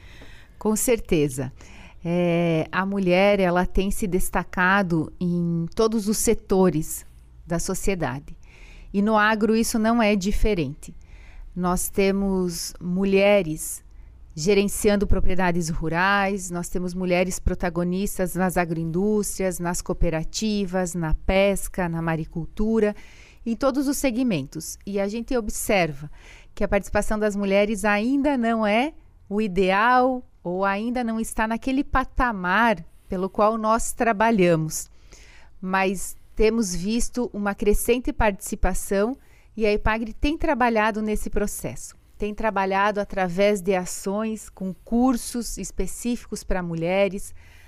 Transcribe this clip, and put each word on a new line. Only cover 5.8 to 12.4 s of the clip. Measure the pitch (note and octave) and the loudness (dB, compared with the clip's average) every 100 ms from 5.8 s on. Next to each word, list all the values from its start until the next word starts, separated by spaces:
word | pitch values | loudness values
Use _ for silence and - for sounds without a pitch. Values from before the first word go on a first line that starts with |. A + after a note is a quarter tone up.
| A3+ A3+ G3+ | 0 2 -2
os | G3+ | 0
setores | A#3 G#3+ - F#3+ F#3 D3+ D#3+ - - - - - - | 0 0 2 4 4 2 -4 -8 -14 -20 -20 -20 -6
da | E3+ | -4
sociedade. | - F#3 - F#3+ C#3 C3 - - - - - - - | -4 -2 -2 -2 -4 -6 -12 -18 -20 -20 -20 -20 -6
E | G3 | -2
no | G#3 A3 | 2 4
agro | G#3 A3 G#3+ | 2 2 2
isso | A3+ A3+ A#3 | 2 2 0
não | A3 A#3 | 2 4
é | G#3+ G#3 | 4 2
diferente. | F3+ G3 A3 G3+ C3+ D3+ - - - - - - - | 2 2 4 2 -2 -6 -16 -18 -20 -20 -20 -18 -12
Nós | F3+ F3+ F3+ - | -4 0 0 -2
temos | - G3 G3 G3 F#3 | 0 2 2 0 0